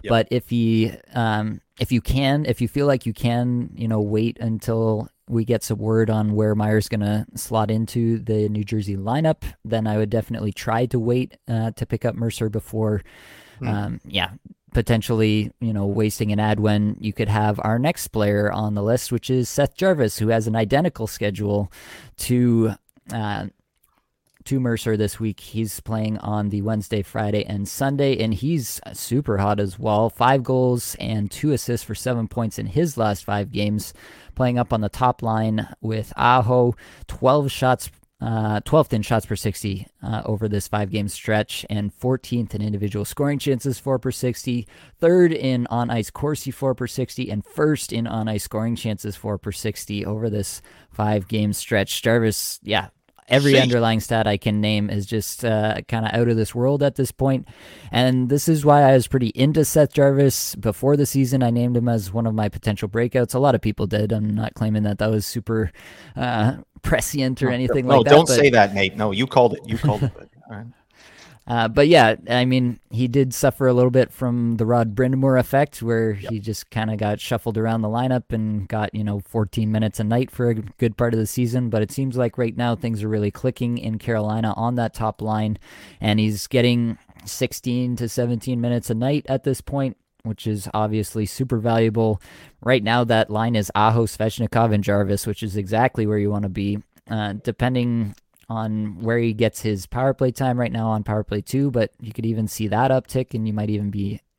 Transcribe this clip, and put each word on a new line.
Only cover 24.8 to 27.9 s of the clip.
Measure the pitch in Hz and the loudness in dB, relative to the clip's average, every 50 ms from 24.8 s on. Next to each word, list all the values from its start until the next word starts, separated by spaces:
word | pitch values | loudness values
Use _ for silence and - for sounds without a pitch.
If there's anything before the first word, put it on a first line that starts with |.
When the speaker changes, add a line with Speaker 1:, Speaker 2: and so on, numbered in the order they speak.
| - 117 110 104 | 0 0 0 2
Speaker 2:
this | 107 101 - - | 0 0 -2 -2
week. | 113 110 101 - | -4 -4 -4 -6
He's | - - - 110 113 101 - - | -10 -8 -6 -4 -4 -4 -6 -8
playing | - - 110 110 110 107 107 - | -8 -6 -4 -4 -2 -2 -4 -4
on | - 101 107 107 104 101 | -4 -4 -2 -2 -2 -2
the | 104 104 98 | -2 -2 -2
Wednesday, | 110 110 107 101 - 110 104 98 | -2 -2 -2 -2 -2 -4 -4 -4
Friday, | - - 110 107 104 104 104 - | -4 -4 -4 -2 0 0 -2 -2
and | - 104 98 101 - | -2 -4 -4 -6 -6
Sunday, | - - 135 139 | -4 -2 -2 -2